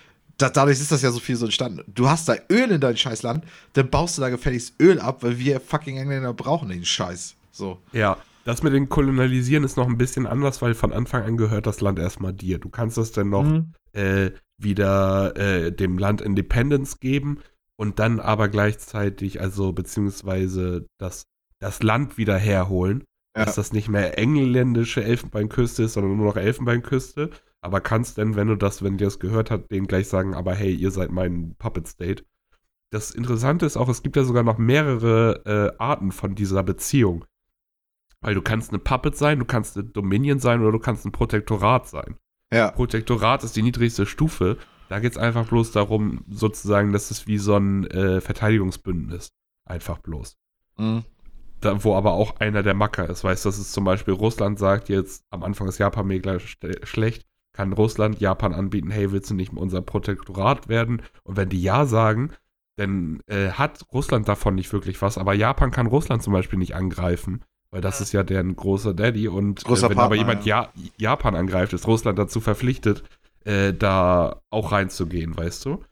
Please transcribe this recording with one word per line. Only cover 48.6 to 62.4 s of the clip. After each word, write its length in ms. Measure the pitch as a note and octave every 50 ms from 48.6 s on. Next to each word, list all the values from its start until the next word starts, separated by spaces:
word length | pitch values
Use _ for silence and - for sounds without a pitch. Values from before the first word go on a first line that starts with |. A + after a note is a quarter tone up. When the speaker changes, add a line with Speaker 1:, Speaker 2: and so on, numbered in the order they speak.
| F#2+ F#2 - - - F#2+ F2+ E2 C#2 - F2 - - - _ _ _ _ _ _ _
Speaker 2:
Einfach 320 | - F#2 E2 - - E2+
bloß. 400 | - - E2 D#2+ C#2 G#2+ - - _ _ _ _ _ _ _ _
Speaker 1:
Mhm. 260 | - A2 A2 A2+ A2+ A2 - - _ - - - - - - - -
Speaker 2:
Da, 240 | - G2+ G2 G2+ G#2
wo 120 | G#2+ G2
aber 180 | F#2+ G2 G#2+ E2+
auch 260 | F#2 G#2+ - - -
einer 240 | A2 G#2+ G#2 G#2 G2
der 120 | G#2 F#2+
Macker 340 | G2+ G#2 G2+ - - F2 D#2+
ist. 140 | F2+ - -
Weißt 200 | F#2 F#2 - -
du, 60 | G#2
das 80 | F#2+ G#2
ist 140 | G2 - -
zum 100 | G#2 G2
Beispiel, 300 | F#2+ F#2+ G2+ - G2+ F#2+
Russland 460 | G2 G#2+ A2+ A#2+ - G#2+ G2 G#2 G2
sagt 280 | G2+ F#2+ G2 G#2 - -
jetzt, 360 | G2 F#2+ F2+ - - - _ _
am 120 | G#2 F2+ F#2
Anfang 240 | F#2 G2 - G2
ist 120 | F#2+ F#2 -
Japan 280 | G2+ G2+ - A2 G2
mega 260 | G2 F#2+ F#2 F#2 F#2+ F#2+
sch-, 480 | F2 - - - - - - F#2 - -
schlecht, 400 | - - A2+ A2 A#2 A2+ - - _ _ _ _ _
kann 220 | _ - G2 F#2+ G2
Russland 460 | G#2+ G#2+ A2 - - G#2+ G#2+ G#2+ -
Japan 320 | G2+ F#2+ F#2+ - A2 G2 D#2
anbieten, 380 | F2+ G2 G2 G#2+ G2+ - F2+
hey, 200 | G#2+ G#2+ G2+ G2
willst 200 | G2 F#2+ - -
du 20 | A2
nicht 180 | F#2 F#2 - -
unser 280 | - F2+ F#2+ F#2 F2+
Protektorat 880 | F#2 - - G2+ - G#2+ G2 F2 - - F#2 G2 F#2+ A#2+ C3+ - - -
werden? 320 | A2+ A#2 A#2 A#2 A#2+ A2+ - - _ _ _
Und 120 | - F#2+
wenn 120 | G2+ F#2+ F#2
die 120 | F#2+ F2+
ja 240 | F2+ F#2+ G2+ C3 D3
sagen, 440 | C3 G#2+ A2+ A2+ G#2+ G#2+ A2+ C3+ D#3+ - -